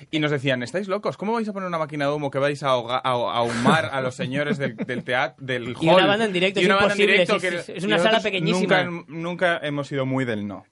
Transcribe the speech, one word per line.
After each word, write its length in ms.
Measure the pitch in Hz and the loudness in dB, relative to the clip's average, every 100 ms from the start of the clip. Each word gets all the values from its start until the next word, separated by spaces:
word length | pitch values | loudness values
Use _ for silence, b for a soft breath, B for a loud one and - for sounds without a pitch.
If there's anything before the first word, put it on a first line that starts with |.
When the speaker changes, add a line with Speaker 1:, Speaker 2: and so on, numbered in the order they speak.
| B | B
Speaker 1:
y 80 | 156 | -2
nos 120 | 151 | 0
decían, 320 | 147 139 127 | 0 0 -2
"¿Estáis 260 | 120 180 196 | -2 -6 -4
locos? 260 | 202 208 - | -4 -4 -4
¿Cómo 160 | 202 | -4
vais 140 | 233 214 | -2 -4
a 60 | |
poner 140 | 196 185 | -6 -6
una 100 | 170 | -4
máquina 300 | 151 151 143 | -4 -2 -2
de 40 | |
humo 160 | 151 143 | -2 -2
que 100 | 135 | -2
vais 220 | 143 143 | -2 0
a 60 | 143 | 0
ahoga-, 300 | 127 113 127 | 0 0 -2
a, 80 | 131 | 0
a 260 | 123 104 110 | 0 0 0
ahumar 480 | 120 117 127 156 156 | 0 2 4 4 2
a 160 | 139 | -4
los 140 | 127 127 | -4 -4
señores 420 | 127 135 147 143 | -4 -2 -2 -2
del, 180 | 135 110 | -4 -6
del 300 | - 120 - | -6 -6 -2
teat-, 320 | 127 151 - | -2 -2 -6
del 360 | 131 123 117 120 | -6 -4 -6 0
hall?". 80 | |
Speaker 2:
Y 40 | 160 | 6
una 160 | 180 190 | 6 6
banda 200 | 208 220 | 2 0
en 80 | |
directo, 260 | 180 190 196 | 2 0 2
Speaker 1:
Y 40 | |
Speaker 2:
es 40 | 185 | 2
Speaker 1:
una 80 | 196 | 4
banda 180 | 202 202 | 2 4
en 40 | |
Speaker 2:
imposible, 140 | 202 | 4
Speaker 1:
directo 260 | 196 175 202 | 4 4 2
Speaker 2:
sí, 0 | |
Speaker 1:
que 120 | 180 | 0
Speaker 2:
sí, 120 | 175 - | -4 -6
sí, 60 | - | -6
es 60 | 196 | 0
una 120 | 208 | 2
sala 120 | 220 226 | 4 2
Speaker 1:
nosotros 60 | 202 | 0
Speaker 2:
pequeñísima. 500 | 190 165 180 185 185 | 0 0 0 2 2
Speaker 1:
nunca, 220 | 175 170 - | 2 -6 -12
nunca 520 | 160 165 175 180 170 | -10 -8 -2 0 0
hemos 240 | 147 143 135 | -2 -4 -4
sido 180 | 139 131 | -4 -2
muy 200 | 131 123 | 0 0
del 200 | 107 101 | -2 -6
no. 200 | 92 - | -10 -4